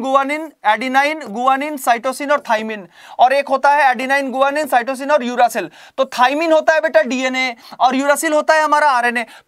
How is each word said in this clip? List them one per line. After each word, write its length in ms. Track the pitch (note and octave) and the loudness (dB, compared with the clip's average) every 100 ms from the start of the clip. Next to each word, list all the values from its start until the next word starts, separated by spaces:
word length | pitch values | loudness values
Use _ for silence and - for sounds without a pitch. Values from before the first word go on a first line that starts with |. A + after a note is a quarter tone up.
| C4 | 0
guanine, 420 | C#4 C4+ D4+ D#4+ - G#3 | 0 0 -4 -8 -4 -2
adenine, 520 | A3 B3+ C4 C#4+ D#4 A#3+ G#3+ | 0 0 0 0 -4 -8 -2
guanine, 420 | C4 C4+ D4+ C#4+ | 0 0 -2 -4
cytosine 480 | C4 A#3 C4 B3+ C#4+ | -2 -2 -2 -6 -2
और 80 | C#4+ B3 | -2 0
thymin, 320 | A3 A3 G#3 E3+ - - - | -4 -4 -10 -14 -20 -12 2
और 140 | B3+ | 2
एक 140 | C#4 C4+ | 4 0
होता 200 | C4+ C#4 | 0 2
है 240 | D4 C#4 | 4 2
adenine, 380 | A#3+ C4 C#4 C4+ | 0 -2 -2 -2
guanine, 360 | C4 C#4 D4 D4+ | 0 0 0 0
cytosine 400 | B3+ A#3 B3+ C#4 | 0 -2 -6 0
और 120 | D4 | 0
uracil। 460 | B3 B3 A#3 A#3 E3 - - - | 0 0 0 0 -8 -12 -12 -6
तो 80 | C4 - | -4 0
thymin 380 | B3+ C#4+ E4 | 0 2 2
होता 200 | D#4 D4+ | 2 2
है 80 | D#4 | 0
बेटा 200 | D#4+ D#4+ | 2 0
डीएनए 520 | B3+ B3+ C4 B3+ A#3 A3+ - - | 0 -2 -2 -2 -4 -6 -16 0
और 160 | B3 C4 | 0 2
uracil 380 | C#4+ C#4+ D#4+ | 0 0 0
होता 200 | D4+ D4+ | 0 2
है 100 | D#4 | 2
हमारा 260 | D4+ D4+ D4+ | 4 2 2
आरएनए। 360 | B3 A#3+ A#3 A3+ - | 2 0 -2 -6 -12